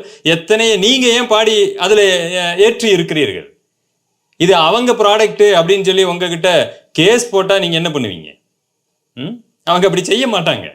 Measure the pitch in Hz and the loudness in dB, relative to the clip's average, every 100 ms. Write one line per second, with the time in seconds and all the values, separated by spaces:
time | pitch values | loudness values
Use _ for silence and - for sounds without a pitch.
0 | - - 156 165 - 214 226 208 202 262 | -4 -6 -2 -2 0 0 2 0 0 2
1 | 247 240 240 214 220 214 196 - 180 208 | 2 0 0 0 2 2 0 -2 0 2
2 | 196 180 170 180 175 175 220 233 226 185 | 2 0 -2 -4 -4 2 0 2 0 0
3 | 165 156 117 87 - _ _ _ _ _ | 0 -2 -2 -4 -14 _ _ _ _ _
4 | _ _ _ - 170 175 160 220 247 226 | _ _ _ -2 2 2 2 0 0 0
5 | 208 214 214 175 208 185 170 196 190 185 | 2 2 0 2 2 4 2 0 0 0
6 | 185 175 180 170 180 165 110 - _ - | 0 -2 -6 -2 0 0 0 -8 _ 0
7 | 180 233 240 196 185 196 175 165 170 147 | 2 2 0 -2 0 0 0 -2 -2 -4
8 | 110 85 76 76 _ _ _ _ _ _ | -6 -8 -16 -20 _ _ _ _ _ _
9 | _ 120 156 240 _ _ - 180 190 170 | _ -14 -12 -14 _ _ -2 0 2 0
10 | 180 247 262 202 160 117 78 | -2 -2 -2 -2 -2 -4 -8